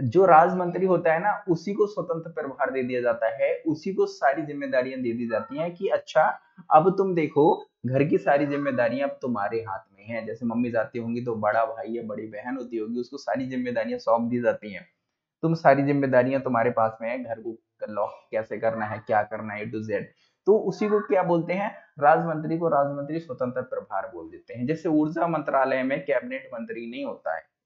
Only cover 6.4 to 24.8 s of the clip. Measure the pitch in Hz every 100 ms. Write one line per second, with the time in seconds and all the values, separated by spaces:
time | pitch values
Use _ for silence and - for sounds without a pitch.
6.4 | _ - - 156 185 190 190 165 147 143
7.4 | 165 226 - _ 120 135 147 185 165 143
8.4 | 143 143 143 123 117 131 139 - 127 107
9.4 | 104 113 101 95 - _ 113 113 107 -
10.4 | 120 117 123 113 107 120 113 120 123 107
11.4 | 107 110 113 113 110 117 110 104 110 104
12.4 | 123 135 120 113 110 120 117 139 - 135
13.4 | 131 127 123 117 117 123 123 120 117 120
14.4 | 113 101 107 87 - _ _ _ _ _
15.4 | 160 165 151 139 139 143 135 123 127 135
16.4 | 131 120 120 113 110 - 113 131 117 113
17.4 | 113 110 _ _ 107 104 - - _ 110
18.4 | 110 104 113 113 107 104 - 107 104 107
19.4 | 110 104 110 110 107 98 80 _ _ _
20.4 | 185 214 190 - 208 208 208 185 175 170
21.4 | 170 185 208 - - 139 143 165 170 156
22.4 | 156 165 165 143 143 143 143 165 - -
23.4 | 123 123 127 104 98 98 92 87 82 85
24.4 | - 120 123 156